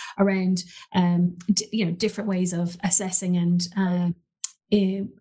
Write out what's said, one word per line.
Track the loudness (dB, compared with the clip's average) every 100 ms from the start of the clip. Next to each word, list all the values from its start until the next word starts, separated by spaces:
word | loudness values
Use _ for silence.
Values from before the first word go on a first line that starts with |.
| -10 0
around, | 2 2 0 0 -4 -16 -4 2
um, | 4 4 2 0 0
d-, | 0 0
you | -2 -2
know, |
different | 0 -2 -2 -2
ways | 0 0
of | -2 -4 -2 -2
assessing | 0 -2 -4 0 0
and, | 2 0 0 -2
uh, | 0 0 -2 -4 _ _ -14 -12 -2
in, | 0 2 -2 -6 -10